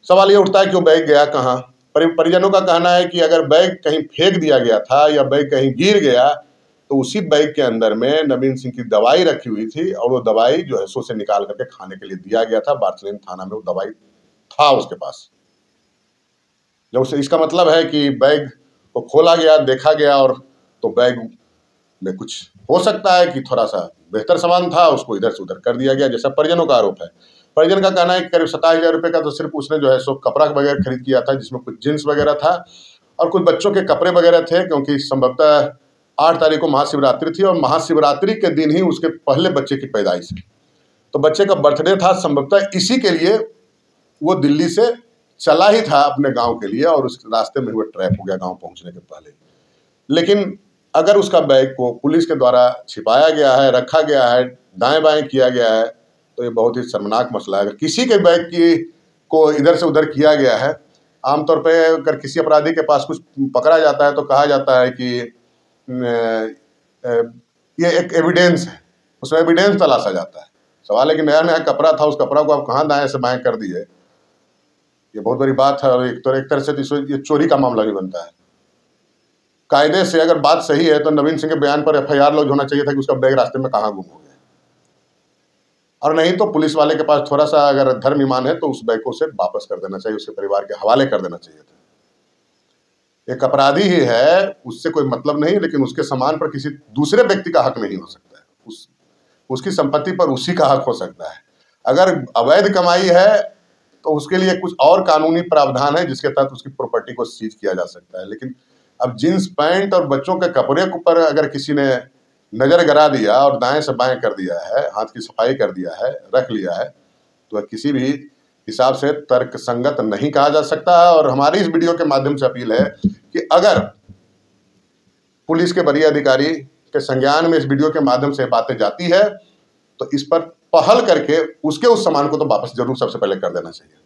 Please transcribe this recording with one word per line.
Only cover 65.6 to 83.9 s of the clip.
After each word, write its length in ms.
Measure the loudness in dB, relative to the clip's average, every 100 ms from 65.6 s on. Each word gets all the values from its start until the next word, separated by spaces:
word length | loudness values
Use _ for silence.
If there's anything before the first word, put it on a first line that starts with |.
| _ _ -12
अ, 40 | -6 -4 -2 -2 -2 -6 -10 _ _ _ _ -4
अ, 60 | -2 -2 -8 _ _ _ -4
ये 200 | 0 0
एक 140 | 0
evidence 540 | 0 0 2 2 2 -4
है, 160 | -14 _ _ _ _
उसमें 160 | -2 0
evidence 400 | 2 4 2 2
तलाशा 320 | 2 2 -2
जाता 300 | -6 -8 -14
है। 60 | -20 _ _ _
सवाल 260 | _ 0 0
है 60 | 0
कि 60 |
नया 200 | 2 2
नया 160 | 2 0
कपड़ा 340 | -2 0 0
था, 140 | 2 0
उस 120 | 0
कपड़ा 220 | -2 0
को 100 | 0
आप 140 | 0 -2
कहाँ 200 | -2 0
दाएं 200 | 0 -2
से 100 | -4
बाएं 220 | -4 -2
कर 160 | -4 -4
दिए, 240 | -8 -10 -12 _ _ _ _ _ _ _ _ _ _ _ _ -8
ये 40 |
बहुत 200 | -6 -2
बड़ी 120 | -2
बात 320 | 2 2 2
है। 80 | 0
और 160 | 0 0
एक 120 | -4
तो, 160 | -4 -4
एक 140 | -2
तरह 100 | -4
से 140 | -2
तो 80 | -6
इसे, 140 | -4 -6
ये 220 | -4 -8
चोरी 300 | -2 0 2
का 100 | 2
मामला 260 | 0 0
भी 80 | -2
बनता 320 | -4 -8 -12
है। 80 | -16 _ _ _ _ _ _ _ _ _ _ _ _ _ _
कायदे 360 | 2 4 2 0
से 160 | 0
अगर 180 | 2 2
बात 240 | 2 2
सही 220 | 2 0 2
है, 180 | 2
तो 60 | 2
नवीन 280 | 0 0 -2
सिंह 160 | -4
के 60 | -2
बयान 240 | 0 0
पर 120 | 0 0
एफ़आईआर 400 | 0 2 2 2
लॉन्च 140 | 0
होना 140 | 0
चाहिए 220 | 0 -2 -2
था 60 |
कि 60 | -2
उसका 160 | -2
बैग 200 | 2 2
रास्ते 260 | 2 0 -2
में 120 | -4
कहाँ 220 | -2 -4